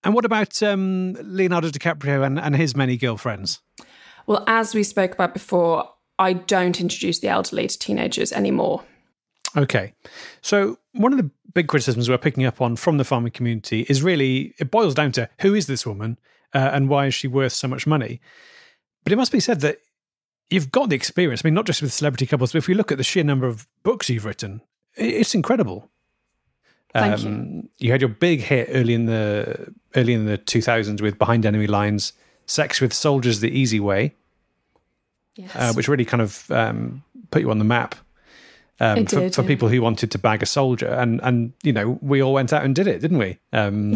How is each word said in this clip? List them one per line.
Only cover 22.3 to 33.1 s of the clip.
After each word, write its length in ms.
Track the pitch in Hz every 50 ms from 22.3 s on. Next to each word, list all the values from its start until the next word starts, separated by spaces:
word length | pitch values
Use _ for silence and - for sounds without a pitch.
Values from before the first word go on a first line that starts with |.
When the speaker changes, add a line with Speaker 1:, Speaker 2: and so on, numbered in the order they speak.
| - 131 127 120
Speaker 1:
but 80 | - 165
if 80 | -
we 80 | - 185
look 160 | 208 214 -
at 80 | 147 135
the 60 | 131
sheer 180 | - - 185 156
number 240 | 147 143 131 127
of 220 | 127 117 107 - _ _ _ _
books 260 | 185 254 226 - -
you've 140 | 127 113 104
written, 360 | 110 95 - - 104 98 113 _ _ _ _ _ _ _ -
i-, 40 | 220
it's 300 | 233 - 220 233 - -
incredible. 520 | 208 151 - 262 240 185 104 90 101 - _ _ _ _ _ _ _ _ _ _ _ _ _ _ _ _ _ _ _ _ _ _
Speaker 2:
Thank 300 | 117 110 101 104 107 107
you. 60 | 107
Speaker 1:
Um, 400 | 104 110 123 - - 82 - - _ _
you 140 | - 117 123
had 80 | 131
your 100 | 135 123
big 300 | 107 _ - 175 170 143
hit 280 | 110 - 143 127 113 - -
early 220 | 131 123 113 120
in 120 | 117 117
the, 680 | 113 113 110 107 104 104 104 - - - - - - - _ _ _ -
early 200 | - 123 113 123
in 120 | 113 107
the 120 | 107 104 98
two 220 | _ - - 120 107
thousands 380 | - 117 113 107 104 104 101
with 160 | 104 107 98 -
Behind 280 | 110 - 117 113 107
Enemy 220 | 107 104 107 107 101
Lines, 440 | 104 101 104 104 104 101 - - - _ _ _ _ _ _
Sex 340 | - - - 151 143 - -
with 120 | 135 120 -
Soldiers 460 | - - 156